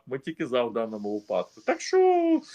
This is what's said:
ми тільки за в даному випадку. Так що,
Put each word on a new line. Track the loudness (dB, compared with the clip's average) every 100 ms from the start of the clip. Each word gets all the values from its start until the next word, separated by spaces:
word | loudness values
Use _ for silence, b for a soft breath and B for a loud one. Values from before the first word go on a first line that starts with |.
| -4
ми | -10
тільки | -8 -8 -2
за | -2
в | 0
даному | -2 -4 -6 -6 -6
випадку. | -4 -4 -4 -6 -4
Так | -4
що, | 0 4 4 4 4 2 0